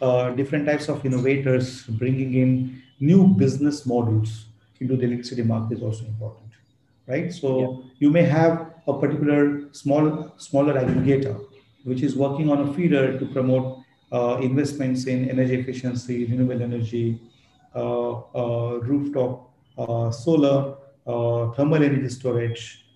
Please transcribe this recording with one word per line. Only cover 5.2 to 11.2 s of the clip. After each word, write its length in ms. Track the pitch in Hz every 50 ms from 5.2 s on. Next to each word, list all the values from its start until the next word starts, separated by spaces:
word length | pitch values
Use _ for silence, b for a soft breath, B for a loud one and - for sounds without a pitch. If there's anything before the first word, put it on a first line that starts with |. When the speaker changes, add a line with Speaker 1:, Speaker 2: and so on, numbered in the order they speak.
| - - 131 120 117
Speaker 1:
market 340 | 113 113 110 110 113 110
is 60 | 104 110
also 220 | 110 107 - -
important, 460 | - 110 110 107 104 - - - - - _ _ _ _ _ _ _ _ _ _
right? 240 | - 127 156 170 170 -
So 140 | - - 135 131 131
Speaker 2:
Yeah. 300 | 131 127 - - - - - -
Speaker 1:
you 100 | 147 147
may 120 | 151 170 160
have 500 | 135 147 160 165 165 165 170 - - - - -
a 60 | - -
particular 460 | - 151 143 - - 151 147 147 147 143 143 143 - - -
small, 600 | - - - 143 139 151 156 156 156 160 - - -
smaller 360 | - - - - 139 143 151 139
aggregator 640 | 131 123 120 - 127 127 139 135 135